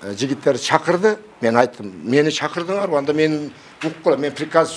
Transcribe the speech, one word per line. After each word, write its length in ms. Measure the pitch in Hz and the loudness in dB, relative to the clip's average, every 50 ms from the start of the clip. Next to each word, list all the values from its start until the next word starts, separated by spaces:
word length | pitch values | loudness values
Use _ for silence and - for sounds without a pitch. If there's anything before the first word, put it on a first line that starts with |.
э, 120 | - 98 101 | -10 -10 -6
жигиттери 420 | 98 127 135 139 - - 147 135 | -4 -4 -4 -2 0 0 0 0
чакырды, 600 | 117 - - - 156 - 165 175 175 196 220 208 208 - - - - | 0 0 2 2 2 2 2 0 2 2 2 0 -2 -6 -16 -8 -2
мен 160 | 120 113 113 | 0 2 4
айттым, 360 | 120 127 - - - 104 101 92 85 78 | 4 4 2 0 -6 -12 -12 -12 -8 -2
"Мени 260 | 107 127 147 151 156 | 0 2 4 4 2
чакырдыңарбы? 680 | 156 - 147 151 - 175 170 170 196 202 202 185 160 | 0 -2 -4 -4 -4 -4 -4 -4 -4 -2 -2 0 -2
Анда 160 | 143 139 147 147 | 0 0 0 0
мени 380 | 151 156 156 156 151 147 139 - - - - - - - | 2 2 2 0 -2 -6 -8 -12 -16 -20 -20 -12 -8 -6
уккула, 340 | 160 160 - - 180 139 | -6 -6 -2 0 0 2
мен 160 | 131 147 143 139 | 2 0 -4 -4
приказ 380 | - 147 - - 165 160 160 - | -6 -4 0 2 2 2 2 0